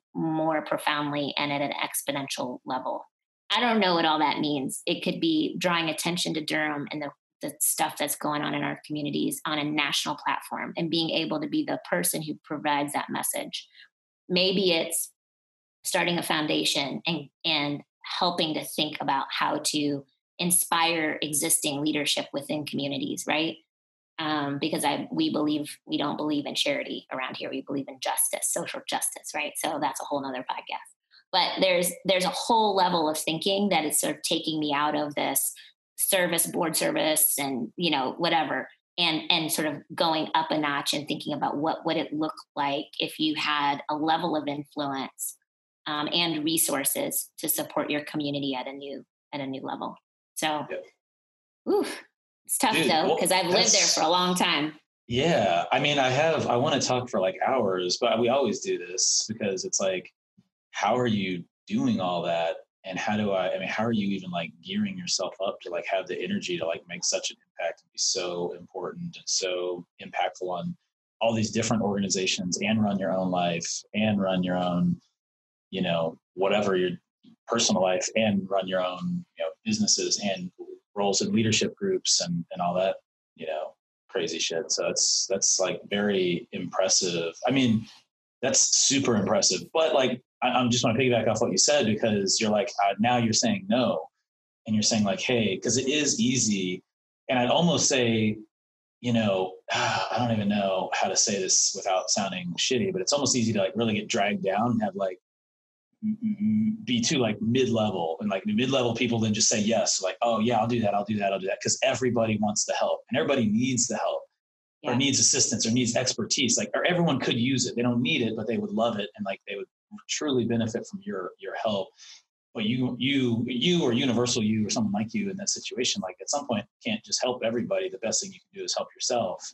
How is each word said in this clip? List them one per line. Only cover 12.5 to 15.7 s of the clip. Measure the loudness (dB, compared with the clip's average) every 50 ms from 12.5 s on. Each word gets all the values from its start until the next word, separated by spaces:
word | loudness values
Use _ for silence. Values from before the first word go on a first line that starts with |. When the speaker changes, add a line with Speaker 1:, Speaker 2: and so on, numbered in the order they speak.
| -8 -4 0 0 0 0 0 -2 -2
Speaker 1:
that | -4 -4 -4
message. | -6 -4 -4 -4 -4 -4 -6 -8 -10 -12 -12 _ _ -20 -20 _ _ _ _ _ _ _ _ -2
Maybe | 0 2 2 2 2 2 4 4
it's | 2 2 0 -2 -4 -4 -6 -6 _ _ _ _ _ _ _ _ _ _ _ _